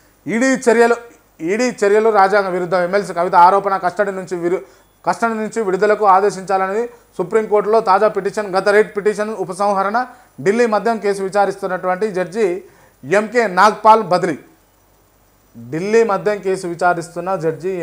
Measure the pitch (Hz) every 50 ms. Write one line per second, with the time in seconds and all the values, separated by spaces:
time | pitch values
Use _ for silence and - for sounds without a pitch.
0 | _ _ _ _ _ 143 196 233 262 269 262 - - 233 220 233 233 233 233 233
1 | - - - _ _ _ _ - 160 170 202 220 254 247 - - 208 202 202 214
2 | 220 226 214 202 190 190 202 208 196 190 175 180 180 170 185 180 175 175 190 208
3 | 190 175 170 170 175 185 190 185 175 180 190 196 196 202 190 180 180 175 175 -
4 | 202 202 190 190 185 - 185 175 170 175 180 - - - - _ _ _ _ _
5 | - 165 180 - 233 226 226 220 220 208 - 226 220 190 180 185 208 214 208 202
6 | 214 196 185 190 202 202 170 190 190 175 196 190 190 190 196 220 240 240 - -
7 | _ _ _ - 180 165 220 220 214 190 202 208 185 202 220 226 - 190 185 202
8 | 214 214 214 196 180 202 - 214 208 196 180 190 190 208 196 214 214 - - 208
9 | 175 208 202 190 214 214 220 185 185 165 185 180 202 208 202 190 196 196 214 240
10 | 254 247 - - _ _ _ - 135 190 214 240 240 226 214 202 190 233 233 214
11 | 190 202 196 196 196 190 180 202 196 190 190 - 196 185 185 175 170 185 185 180
12 | 214 220 175 185 185 165 175 226 220 180 175 196 - - _ _ _ _ _ _
13 | - 135 180 208 220 214 226 240 226 196 180 180 202 220 208 214 - 220 220 226
14 | 208 165 180 175 170 180 143 - - _ _ _ _ _ _ _ _ _ _ _
15 | _ _ _ _ _ _ _ _ _ _ _ 120 117 120 143 160 185 208 220 226
16 | 226 214 196 180 160 208 208 202 - 196 190 185 185 175 170 165 185 175 175 170
17 | 165 165 - 175 170 185 196 170 156 165 151 139 156 190 190 175